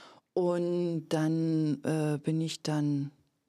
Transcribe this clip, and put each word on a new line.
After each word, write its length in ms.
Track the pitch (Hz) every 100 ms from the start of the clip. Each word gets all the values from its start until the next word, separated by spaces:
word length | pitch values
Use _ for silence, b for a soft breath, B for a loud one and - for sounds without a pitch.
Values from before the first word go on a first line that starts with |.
| B B _
Und 760 | - 175 175 175 175 175 165 156
dann, 720 | 160 156 165 165 160 156 147
äh, 340 | - 156 151 147
bin 200 | - 160
ich 200 | 160 -
dann, 500 | - 151 147 143 143 - _ _